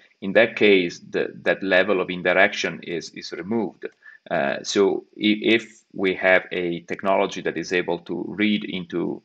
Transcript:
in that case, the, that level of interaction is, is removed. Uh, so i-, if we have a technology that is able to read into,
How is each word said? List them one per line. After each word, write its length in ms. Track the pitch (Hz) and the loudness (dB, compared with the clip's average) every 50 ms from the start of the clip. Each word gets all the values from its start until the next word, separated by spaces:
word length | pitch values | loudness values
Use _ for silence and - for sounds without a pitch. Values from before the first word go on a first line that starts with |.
| _ _ _ _ | _ _ _ _
in 120 | 104 98 92 | -8 2 4
that 220 | 104 117 120 - | 4 4 4 2
case, 440 | - 110 104 98 92 87 85 - - - - | 4 6 6 6 6 4 0 -6 -10 -16 -6
the, 240 | - 87 - - - - | -4 -4 -4 -4 -6 -4
that 220 | - 95 85 - 98 | -2 -2 -2 0 0
level 360 | 95 92 92 95 104 98 92 | 2 2 2 4 2 0 0
of 120 | 90 87 | 0 -2
interaction 680 | 90 90 85 90 87 92 98 104 - - - 90 82 - - | -6 -2 0 2 4 6 4 4 2 -2 -4 -4 -6 -8 -8
is, 260 | 82 85 80 - - - | -8 -8 -8 -8 -10 -14
is 160 | 87 87 - | -16 -14 -12
removed. 560 | - 85 85 95 113 117 101 85 - _ - - - _ _ - - _ _ - | -12 -10 -6 -4 -2 -2 -2 -4 -8 _ -16 -16 -16 _ _ -20 -20 _ _ -4
Uh, 280 | 90 82 69 69 - - | -2 -2 0 -2 -2 -4
so 440 | - - - 104 98 95 - - - _ _ | -6 -2 2 4 4 4 2 0 -6 _ _
i-, 240 | - - 104 104 107 | -2 0 0 2 2
if 420 | 107 107 113 113 110 - - _ _ _ - | 2 2 2 2 0 -6 -16 _ _ _ -8
we 200 | - 98 92 90 | -2 -2 -2 -2
have 320 | - 95 92 92 90 - - | 2 2 4 4 4 2 -2
a 300 | - 92 90 87 87 85 | -6 -4 -4 -4 -4 -6
technology 600 | 85 - 92 - - 98 98 98 98 90 - 92 | -8 -10 -12 -6 -2 0 2 2 0 0 -4 -4
that 160 | - 82 - | -6 -4 -4
is 160 | 80 90 - 92 | -4 -4 -2 -2
able 260 | 90 85 - 87 85 | -2 0 -2 -4 -6
to 240 | - - 87 87 85 | -6 -8 -8 -8 -8
read 360 | 87 90 92 104 107 104 104 107 | -8 -2 0 0 2 2 0 -2
into, 560 | - 90 92 87 - 95 87 85 82 - - | -6 -8 -10 -8 -6 -4 -4 -4 -4 -6 -10